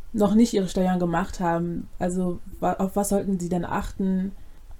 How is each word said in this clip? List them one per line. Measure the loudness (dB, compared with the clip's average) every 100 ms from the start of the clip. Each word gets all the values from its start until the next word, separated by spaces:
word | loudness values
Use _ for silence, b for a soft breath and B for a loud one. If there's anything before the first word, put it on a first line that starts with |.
| -6
noch | 2 4 6
nicht | 6
ihre | 4 0
Steuern | 2 2 2
gemacht | 2 2 0 0
haben? | 0 0 0 -4 -6 -4
Also, | -2 0 -2 -2 -8 -4
wa-, | -2
auf | 0 0 0
was | 2
sollten | 2 0 -2
sie | 0
denn | -2 -2
achten? | -4 -4 -4 0 0 -2 -6 b b -16 -12